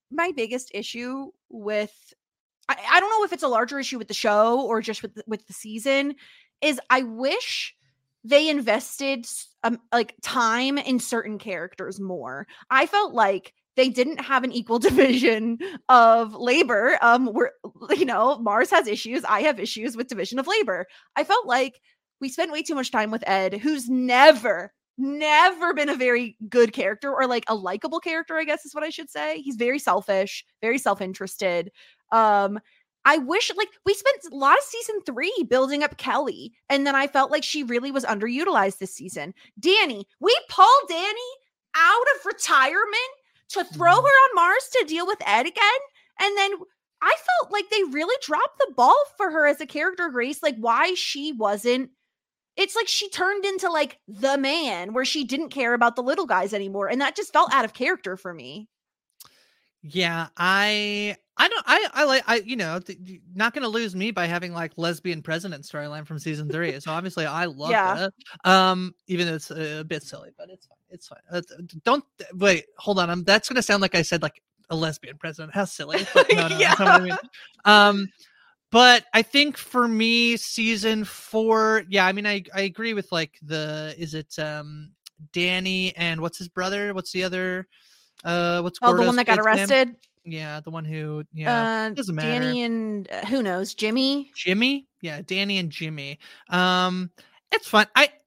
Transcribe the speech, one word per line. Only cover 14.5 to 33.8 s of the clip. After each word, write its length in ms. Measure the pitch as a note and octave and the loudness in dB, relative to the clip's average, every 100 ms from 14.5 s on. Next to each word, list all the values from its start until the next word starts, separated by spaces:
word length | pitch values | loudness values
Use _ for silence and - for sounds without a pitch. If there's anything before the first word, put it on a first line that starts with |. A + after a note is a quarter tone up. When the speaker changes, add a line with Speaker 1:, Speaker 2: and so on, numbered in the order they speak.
Speaker 1:
equal 280 | A#3+ A3+ A#3 | -6 -2 2
<laughs> 100 | D4+ | 2
division 720 | B3+ C4+ A#3+ A#3 A3 A3+ A#3 F#4+ D#4 - | 6 4 6 2 2 -2 -6 -8 -6 6
of 460 | B3+ A3+ A3+ A3 G#3+ | 8 8 6 2 -4
labor. 640 | A#3+ C#4+ C4+ G#3+ B3 - | 0 2 2 2 2 4
Um, 300 | A#3 B3 C4 | 6 4 2
we're, 180 | A#3 - - - - - - | 0 -2 -2 -20 -12 -2 0
you 100 | C#4 | 0
know, 320 | G#3 A#3+ C#4+ | 2 0 0
Mars 300 | A3+ G#3 F4 | 0 2 4
has 160 | F#4 B3 | 2 2
issues. 360 | G#3+ A3 C4 | -4 -4 -6
I 180 | - G#3 | -2 0
have 180 | D4+ A#3+ | 0 -2
issues 360 | F#3 A3 A#3 A3+ | -6 -6 -8 -8
with 120 | B3+ | -8
division 320 | G#3 F#3+ B3+ | -6 -6 -6
of 80 | C4+ | -2
labor. 400 | A4 B3 F#3 F#3 _ _ - | 0 0 -4 -6 _ _ -4
I 80 | |
felt 220 | D#4 A4 G4+ | 0 0 0
like 320 | B3 C4 - _ _ _ - | -2 -2 -6 _ _ _ -10
we 100 | C4+ | -8
spent 220 | C4 E4+ | -4 -4
way 120 | D4+ | -4
too 120 | D#4+ C#4+ | -6 -6
much 160 | B3 | -4
time 200 | A#3+ G#3+ | -2 -2
with 120 | A3 - | -4 -2
Ed, 260 | G3 F#3+ G3+ | 0 0 -2
who's 340 | C4+ D4 A#3 | -4 -4 -4
never, 840 | B3+ B3+ B3 D4+ C4 A3+ F3 G3 _ _ - | -2 2 6 8 8 4 -2 -4 _ _ -8
never 760 | C4+ C#4+ D4+ D4+ F4+ E4+ E4+ | -6 -2 2 6 6 4 -2
been 160 | D4+ C#4+ | 0 -2
a 60 | C#4 | 0
very 420 | B3+ A#3+ A#3+ - G#3+ | 0 0 -2 -10 -2
good 240 | B3 A#3 | 4 4
character 380 | C4 G3 G#3 C#4 | 2 -4 -4 -4
or, 140 | C4 B3+ | -2 0
like, 200 | A#3+ A3+ | 0 -2
a 80 | A3 | -4
likable 440 | F#3 G3+ D#4 E4 | -4 -6 -6 -6
character, 360 | E4+ D#4+ E4 D#4+ | -4 -6 -4 -4
I 60 | |
guess 220 | D4+ D4+ C#4+ | -4 -4 -6
is 100 | D4 | -8
what 80 | |
I 60 | E4 | -8
should 200 | D#4 D#4+ | -8 -12
say. 320 | D4 D4+ D#4 | -8 -6 -6
He's 140 | C4+ A3+ | -8 -4
very 240 | A#3+ C#4 | -2 -2
selfish, 680 | - F#3 - F#3+ G3 - - _ | 0 -2 0 -2 -2 -6 -16 _
very 160 | A3 B3+ | -4 -2
self-interested. 920 | A3 G3 F#3 F#3+ F#3+ - F#3+ F3 F3 _ - _ - | -2 -4 -4 -10 -12 -6 -2 -2 -4 _ -20 _ -2
Um, 480 | A3+ G#3+ G3+ G3 G#3 - _ _ _ C4 | 2 4 4 2 -4 -14 _ _ _ 2
I 120 | D#4 | 2
wish, 340 | B3+ F#4+ - F4+ | 2 -2 -2 -4
like, 140 | G#4 _ | -6 _